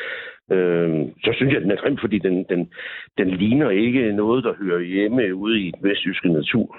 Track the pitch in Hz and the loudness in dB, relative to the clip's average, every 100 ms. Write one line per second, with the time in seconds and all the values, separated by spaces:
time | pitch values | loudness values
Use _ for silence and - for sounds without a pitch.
0 | - - - - _ 92 90 85 85 78 | -12 -12 -14 -18 _ 2 2 2 2 0
1 | 67 - - - 135 131 95 98 143 139 | -2 -4 -2 0 2 2 0 0 0 -2
2 | 113 101 95 90 90 90 85 - - - | 0 0 0 0 0 -2 -2 -8 -14 -14
3 | - - 92 92 107 131 147 98 120 127 | -8 -2 -2 0 2 4 4 2 2 2
4 | 113 101 107 131 113 90 98 87 87 95 | 0 0 2 2 0 -2 -2 -2 0 0
5 | 104 127 101 95 104 113 90 - 98 101 | 2 2 0 -2 -2 0 -2 -2 -2 0
6 | - 92 90 80 - 117 - | -2 -2 0 0 2 0 -2